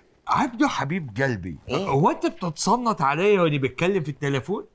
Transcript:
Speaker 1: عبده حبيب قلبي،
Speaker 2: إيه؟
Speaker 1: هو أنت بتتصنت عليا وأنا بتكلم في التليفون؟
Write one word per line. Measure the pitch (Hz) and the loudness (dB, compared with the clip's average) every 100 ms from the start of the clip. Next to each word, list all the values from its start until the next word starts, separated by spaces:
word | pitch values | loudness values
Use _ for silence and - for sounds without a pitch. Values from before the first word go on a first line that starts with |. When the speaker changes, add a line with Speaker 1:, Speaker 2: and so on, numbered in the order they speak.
| _ _ - | _ _ -2
Speaker 1:
عبده | 214 262 233 277 | 0 0 0 0
حبيب | - 139 185 143 101 | 0 -4 -4 -4 -2
قلبي، | 135 107 87 76 - | -2 -2 -6 -10 -6
Speaker 2:
إيه؟ | 135 190 | -4 0
Speaker 1:
هو | 139 202 | 2 2
أنت | 320 339 | 2 -2
بتتصنت | - 180 - - 240 240 190 | -4 -6 -2 0 2 0 0
عليا | 139 151 202 202 | 0 2 4 4
وأنا | 165 147 | 4 2
بتكلم | 127 - 175 196 | -2 0 0 0
في | 151 | -2
التليفون؟ | 143 139 139 123 214 - | -4 -2 -2 -2 -6 -8